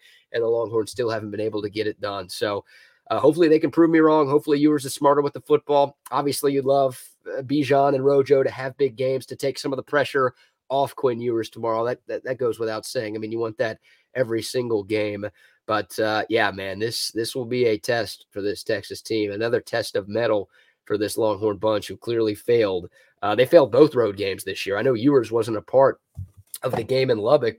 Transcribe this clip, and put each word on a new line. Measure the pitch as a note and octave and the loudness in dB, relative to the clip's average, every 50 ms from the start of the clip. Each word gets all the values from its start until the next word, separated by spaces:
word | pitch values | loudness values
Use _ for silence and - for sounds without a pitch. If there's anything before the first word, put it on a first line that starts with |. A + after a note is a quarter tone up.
| _ _ _ _ _ _ - | _ _ _ _ _ _ -4
And | A#2+ A#2 | -2 0
the | A2+ | 0
Longhorns | A#2 A#2 A#2 G#2 A2+ A2+ G#2+ - | 0 0 0 0 0 -2 -2 -2
still | - - B2 A2 | -2 -4 -2 -2
haven't | A2+ A2 G#2 G#2+ | -2 -4 -6 -6
been | G2+ G#2 | -6 -4
able | G#2+ A2 G#2+ G#2+ | -4 -4 -4 -4
to | G2+ G#2 | -6 -6
get | F#2+ G#2+ G#2+ G#2+ | -4 -4 -4 -4
it | G#2 - | -4 -6
done. | G#2 G#2 G2+ G2 F#2 F2 | -6 -6 -6 -6 -8 -10
So, | - - A#2 G#2+ G#2 G2+ - _ - - - _ _ _ _ - | -6 -4 -4 -2 -2 -4 -6 _ -20 -20 -20 _ _ _ _ -4
uh, | A2 G#2+ | -2 4
hopefully | G2 C#3+ D3+ E3 F3 D#3 | 4 4 6 6 6 6
they | D#3 D#3 | 6 4
can | D#3+ D3+ | 4 2
prove | - D#3+ E3+ D#3+ | 4 4 4 6
me | E3 D#3+ | 6 6
wrong. | D#3 D#3 D#3 D#3 D3+ C3+ | 6 6 6 4 4 4
Hopefully | C#3 D3+ - D3+ D3 C#3+ | 2 0 2 2 0 4
Ewers | D3 D3+ D3+ C#3+ B2+ | 4 4 2 2 -2
is | C3+ - | -4 -6
smarter | - D3 C#3 C#3+ C#3+ | 0 4 4 4 4
with | C#3+ C#3+ - | 2 0 -2
the | C3 | -6
football. | - - D3+ D3 - - D3 C#3+ C#3 C#3 - _ - - | -2 2 2 2 2 2 2 4 2 2 0 _ -12 -6
Obviously, | A#2+ C3+ C#3+ C#3+ C3 - - C#3+ C#3 | -4 -2 0 0 -2 0 0 0 0
you'd | C#3 C3 | 2 2
love, | C3 C3+ C#3 C#3 C3+ B2 - - - _ _ - - | 2 4 4 4 2 0 -4 -18 -20 _ _ -14 -10
uh, | F#2+ A#2 C3+ | -8 -8 -6
Bijan | A#2+ C#3 D3+ C#3+ B2 C#3+ C#3 C#3 C#3+ C#3 | -2 0 0 2 4 4 4 4 4 2
and | C3+ C3 | 2 4
Rojo | C#3 C#3+ C#3 C3+ - C#3+ C3+ | 4 4 4 6 6 6 4
to | C3 B2+ | 4 2
have | - B2+ C3 C3+ B2+ - | -2 -6 -10 -8 -2 0
big | C#3+ C3 A2 | 0 0 0
games | A2 B2+ C3 C3+ C3 - - | -2 -2 -2 -2 -2 -4 -8
to | B2 | -12
take | - - C#3 C3 - | -6 -4 -4 -4 -4
some | - C#3+ | -6 -6
of | C3+ B2+ | -6 -6
the | A2 | -6
pressure | - - D3 C3+ - - C#3 C3 B2 - _ _ _ _ _ _ - | -2 0 0 0 2 0 0 0 0 -2 _ _ _ _ _ _ -4
off | C3 C#3 C#3 B2+ - | -2 0 0 -2 -2
Quinn | - - C3 A#2+ A#2 | -2 0 0 0 0
Ewers | A#2 B2 A#2 A2+ A2 - | -2 -2 -2 -2 -4 -6
tomorrow. | - A#2 A2+ A2+ A2+ A2+ A#2 | -8 -8 -4 -4 -2 -2 -2
That, | A#2 B2+ - _ - | -2 -4 -6 _ -10
that, | A2+ G#2 - | -10 -8 -6
that | A#2+ C3 A2+ | -8 -6 -4
goes | C3 A#2+ G#2+ A2 | -2 -4 -2 -2
without | A#2 A2 A2 A2 G#2 | -4 -4 -6 -6 -8
saying. | - - C3 A2+ G#2 G#2+ | -8 -6 -6 -6 -6 -6
I | A2 | -8
mean, | A2 G#2+ | -8 -6
you | A2+ A2+ | -6 -4
want | A2+ A2+ A2 - | -6 -6 -4 -4
that | B2+ A2+ G#2+ - _ _ _ _ _ _ - | -4 -4 -4 -8 _ _ _ _ _ _ -2
every | B2+ B2+ A2 A2+ A2+ | -2 -2 0 -2 -4
single | G#2+ - - B2+ B2 A#2+ A2+ G#2 G2 | -4 -4 -4 -4 -2 0 -2 -2 -2
game. | F#2+ G#2+ G#2+ G#2 G#2 G#2 G2+ G2+ G#2 - _ _ _ _ _ _ - | -2 -2 -2 -2 -2 -4 -6 -8 -10 -12 _ _ _ _ _ _ -4
But, | G#2+ G#2+ G#2 - - - | -2 -2 -4 -4 -4 -2
uh, | A2 G#2+ G#2+ G#2+ G2+ - | -2 0 0 -2 -2 0
yeah, | G#2+ A2+ G#2+ G2+ | 2 2 2 2
man, | F#2+ F#2+ F#2+ G2 F#2+ F#2+ | 0 -4 -8 -8 -6 -4
this, | A2 A#2 A#2 - - - | -4 -4 -4 -4 -6 -6
this | - G#2+ A2+ A2 - | -4 -4 -6 -4 -4
will | C3+ B2 | -6 -6
be | A2+ B2 B2 B2 | -4 0 2 2
a | A2+ A2 G#2+ | 2 2 0
test | - - A#2+ A#2 G#2+ F#2+ - - - _ | -2 -2 -2 -2 -2 -4 -8 -16 -18 _
for | - G#2 | -10 -6
this | G2 G2+ F#2 - - | -4 -4 -6 -6 -4
Texas | - A2+ G2+ G2 - G2 - - | -4 -4 -4 -4 -8 -12 -12 -8
team, | - A2+ A2 G#2+ G2+ | -4 -2 -2 -2 -2
another | G2+ G2+ A2+ A#2+ A#2 A2+ | -4 -4 -2 0 0 -2
test | - - - A#2 G#2+ - - | -2 -2 -4 -4 -4 -2 -4
of | A2 G2 G2+ | -6 -6 -4
mettle | G#2 A2 A#2+ A2+ A2 G#2 F#2+ _ _ _ _ _ _ _ _ | -2 -2 0 2 0 0 -2 _ _ _ _ _ _ _ _
for | - G#2+ G2+ | -4 -2 -2
this | G#2 G2+ - | -2 -2 -2
Longhorn | A2+ A2+ G#2+ G#2 G2 G#2+ G#2+ G2+ F2+ | 0 0 0 0 0 0 -2 -2 0
bunch | G2+ G#2+ A2 G#2 - - | 0 0 0 0 -4 -8
who | G2+ - | -14 -12
clearly | - - A#2 A#2 A2+ A2 G#2 | -8 -4 -2 0 0 0 -2
failed. | - - - A#2+ A#2 A2 G2 F#2+ F2+ F2 - _ _ _ _ _ - | -4 0 2 2 4 4 2 0 -2 -6 -8 _ _ _ _ _ -6
Uh, | - G2+ G#2 | -2 -2 2
they | A2 B2+ | 2 2
failed | B2+ E3 E3+ C#3 A2+ | 2 2 0 0 2
both | G2+ B2+ D#3 D3 A#2+ | 4 4 4 4 4
road | B2 A2+ G#2 G2+ G2 | 0 -2 -2 -2 -4
games | G2+ G2 F#2+ F#2 - | -6 -6 -6 -6 -8
this | F#2+ F#2+ - - | -10 -8 -8 -6
year. | G2 G2 G2+ | -6 -4 -2
I | |
know | A2+ C3+ C3 | 0 0 0
Ewers | G#2+ A2+ C#3+ C#3+ C3+ A2+ G#2 | 0 2 2 2 2 2 0
wasn't | A2 A#2 A2 A#2 A2+ G#2 | -2 -2 -2 -2 -4 -6
a | |
part | - - - B2+ C3+ B2+ - _ _ _ _ - F#2+ - _ _ - _ - - - | -6 0 2 4 4 4 2 _ _ _ _ -16 -16 -16 _ _ -20 _ -14 -8 -6
of | C3 B2 | -4 -4
the | B2 A2+ | -4 -4
game | A2+ C3 C3 C3 C3 | -2 0 0 2 0
in | A#2+ G#2+ | 0 0
Lubbock, | G#2 A#2 C#3+ D3 B2 A2+ A2 | 2 2 2 4 2 0 -4